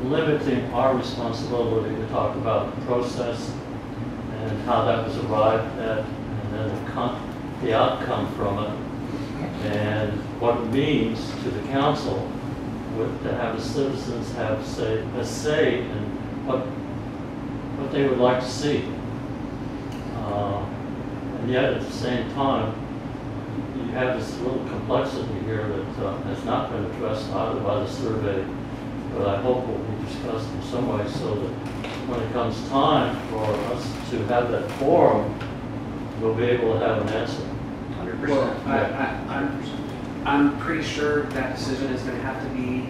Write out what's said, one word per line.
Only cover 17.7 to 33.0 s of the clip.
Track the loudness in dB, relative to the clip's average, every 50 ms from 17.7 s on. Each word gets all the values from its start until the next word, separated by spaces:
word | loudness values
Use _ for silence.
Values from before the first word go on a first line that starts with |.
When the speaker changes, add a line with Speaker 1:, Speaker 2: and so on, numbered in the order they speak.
| -4 -4
Speaker 1:
what | -4 0
they | 2 4 4
would | 4 6 6
like | 6 6 6 4
to | 0 -2
see. | -2 0 2 2 2 2 0 -2 -4 -4 -4 -6 -6 -6 -6 -6 -6 -6 -6 -6 -6 -6 -6 -6 -6 -6 -6 -6 -8 -6 -6 -6 -4 -4
Uh, | -2 -2 0 0 0 0 0 -2 -2 -4 -4 -6 -6 -6 -6 -6 -6 -6 -6 -6 -6 -6 -4 -2
and | 0 2
yet | 4 4 4 4 2
at | 0
the | -2 -4
same | -4 -2 -2 0 0 0 -2 -2 -2
time, | 0 2 2 2 2 0 -2 -2 -4 -6 -6 -6 -6 -6 -8 -8 -6 -8 -6 -6 -6 -6 -4 -4 -4 -4 -4 -4
you | -4 -2 -2
have | 0 2 2 2 2 0
this | -2 -4 -4 -2
little | -2 -2 -2 -2 -2 -2
complexity | -4 -4 0 2 2 2 2 0 -2 -2 -2 -2 -2 -2
here | -2 -2 -2 0 0 -2
that, | -2 -2 -2 -4 -4 -4 -2
uh, | -2 -2 -2
has | -4 -4 -4 -2 -2
not | 0 0 0 0 -2
been | -2 -2 -2
addressed | -4 -4 -2 -2 -2 -2 -2 -2 -2
either | 0 0 0 0 0 0
by | 2 2 2 2
the | 0 -2
survey, | -2 -2 0 0 0 0 0 0 0 0 -2 -2 -4 -6 -6 -6 -6 -6 -6 -6 -6 -6 -6 -4 -2
but | 0 2 2
I | 2 2
hope | 4 4 4 4 2
will | -2 -2 -2
be | -2 -4 -4 -4 -4
discussed | -4 -4 -4 -4 -2 -2 -2 -4 -4
in | -4 -6
some | -4 -2 -2 0 0 0 0
way | 0 -2 -2
so | -2 -2 -2 0 0
that | 0 -2 -4 -4 -6 -6 -6 -6 -6 -6 -6 -6 -6 -4 -2
when | -2 -2
it | -2 0
comes | 0 0 0 0 0 -2 -4 2
time | 4 6 6 8 6 6